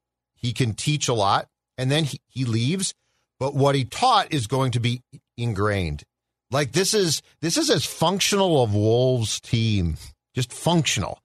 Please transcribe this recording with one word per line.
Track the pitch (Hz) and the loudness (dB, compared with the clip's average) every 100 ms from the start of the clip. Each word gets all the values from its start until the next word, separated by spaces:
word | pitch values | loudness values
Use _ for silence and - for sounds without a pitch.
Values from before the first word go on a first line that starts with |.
| _ _ _ | _ _ _
He | - 123 | -8 -6
can | - 120 | -2 -2
teach | 95 - 151 - | -2 -2 -2 0
a | |
lot, | 117 98 123 - _ _ - | 0 2 2 -2 _ _ -6
and | 131 | 0
then | 147 | 0
he, | 156 - _ | 0 -6 _
he | 123 | -6
leaves. | 127 113 123 190 190 - _ _ _ - | -2 0 0 -2 -6 -10 _ _ _ -8
But | 131 | -4
what | 143 139 | 2 2
he | 139 | 2
taught | 123 - 254 214 165 | -2 0 4 4 2
is | 151 104 | -4 -2
going | 131 131 | -2 0
to | 120 | 0
be | 117 123 _ - _ - | -2 -4 _ -20 _ -8
ingrained. | 117 95 104 101 82 73 - _ _ _ - | -6 -2 0 0 -2 -6 -12 _ _ _ -4
Like, | 135 143 | -2 0
this | 180 190 | 0 2
is, | 214 175 - - - | 2 2 -2 -6 -8
this | 160 277 | -4 -2
is | 302 | 2
as | 202 - | 0 0
functional | - 165 190 - 202 190 147 | 0 0 2 0 2 4 4
of | 113 | 2
Wolves | 104 107 120 127 127 110 - | 2 4 4 2 0 -2 -6
team, | - 117 113 101 85 80 - - _ | -2 0 2 2 0 -4 -10 -20 _
just | - 127 | -6 -6
functional, | - 160 175 131 - 82 - | -2 0 2 0 -2 -6 -8